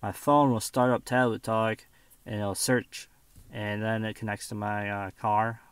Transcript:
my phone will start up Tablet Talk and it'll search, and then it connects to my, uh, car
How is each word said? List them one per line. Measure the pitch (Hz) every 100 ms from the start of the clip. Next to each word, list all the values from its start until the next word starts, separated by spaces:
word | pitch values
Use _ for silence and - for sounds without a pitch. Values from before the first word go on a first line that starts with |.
my | 104
phone | 104 - 147 143
will | 117
start | - - 127
up | 120 -
Tablet | 127 127 110
Talk | - 110 110 110 - _ _ - -
and | 107
it'll | 101 95
search, | - 127 104 - - _ _ - -
and | 120 107 104
then | 110 110
it | 110 107
connects | 113 104 -
to | 107
my, | 104 104 101
uh, | 101 98
car | - 113 107 110 117 -